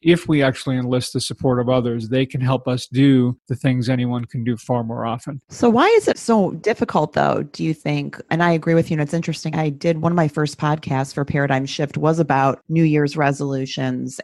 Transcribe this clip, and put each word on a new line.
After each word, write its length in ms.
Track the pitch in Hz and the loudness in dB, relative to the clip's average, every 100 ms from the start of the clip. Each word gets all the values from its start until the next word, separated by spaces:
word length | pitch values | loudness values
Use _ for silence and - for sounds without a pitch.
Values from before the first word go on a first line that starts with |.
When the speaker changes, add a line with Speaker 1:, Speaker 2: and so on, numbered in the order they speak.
Speaker 1:
if 240 | 160 170 - | 2 2 2
we 160 | 151 | 2
actually 340 | 135 123 - 127 | 2 0 -2 -2
enlist 360 | 123 127 - | 0 -2 -2
the 80 | 131 | -6
support 380 | - - 135 123 | -6 -4 0 0
of 80 | 120 | 2
others, 420 | 127 120 117 110 | 0 0 -4 -2
they 160 | 127 131 | -2 -2
can 140 | 135 | -2
help 260 | 127 131 127 | 0 0 -2
us 180 | 123 - | -4 -2
do 520 | 123 139 131 123 123 - | 2 4 6 4 -2 -8
the 80 | 117 | -2
things 340 | 139 127 120 | 0 0 0
anyone 360 | 127 123 123 120 | 0 -2 -4 -6
can 180 | 127 | -6
do 120 | 117 113 | -4 -4
far 280 | - 123 | -2 -4
more 220 | 113 117 113 | -2 -6 -6
often. 360 | 117 - 139 - | -6 -8 -14 -14
Speaker 2:
So 200 | - 240 | 0 2
why 180 | 226 359 | 4 4
is 220 | 453 - | 4 2
it 80 | - | -2
so 340 | - 220 185 | 2 2 2
difficult, 600 | 160 202 233 226 185 151 | -2 -4 -2 0 0 0
though, 300 | 151 143 120 147 | 2 2 0 -4
do 100 | - | -4
you 100 | 165 | -4
think? 460 | 156 156 147 143 - - | -4 -2 -2 -4 -10 -6
And 140 | 160 | 0
I 80 | 175 | 2
agree 220 | 165 156 | 2 2
with 180 | 165 165 | 2 2
you, 40 | 156 | -2
and 60 | |
it's 120 | 147 | -2
interesting. 420 | 170 170 156 160 151 | -2 -4 -6 -4 -2
I 140 | 156 | -2
did 320 | 139 170 160 | -2 -2 0
one 100 | 165 | 0
of 60 | 175 | 2
my 100 | 151 | 2
first 300 | - 151 - | 0 -4 -2
podcasts 560 | 151 156 - 135 139 | -2 -2 -2 -4 -2
for 100 | - | -4
Paradigm 420 | 139 147 139 135 135 | -2 0 0 0 -2
Shift 320 | - 143 - | -4 -4 0
was 220 | 151 165 | 0 2
about 400 | 156 135 135 123 - | 2 2 2 0 -2
New 160 | 165 | 2
Year's 320 | 160 151 147 151 | 4 4 2 0
resolutions 1040 | 143 139 143 135 131 - 131 127 127 - | -2 0 -4 -4 -6 -4 -4 -4 -6 -10